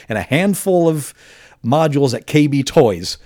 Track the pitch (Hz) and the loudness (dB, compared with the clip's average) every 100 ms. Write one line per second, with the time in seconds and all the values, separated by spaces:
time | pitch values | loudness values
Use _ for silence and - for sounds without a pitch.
0 | - 107 - 143 202 175 196 180 165 156 | -8 -6 -2 -2 0 -2 0 2 2 0
1 | - - - - - _ 117 147 160 139 | -6 -16 -20 -20 -20 _ -2 0 0 0
2 | 139 117 - 156 147 139 131 170 120 87 | 0 -2 -2 2 2 0 0 2 2 0
3 | 90 - | -6 -12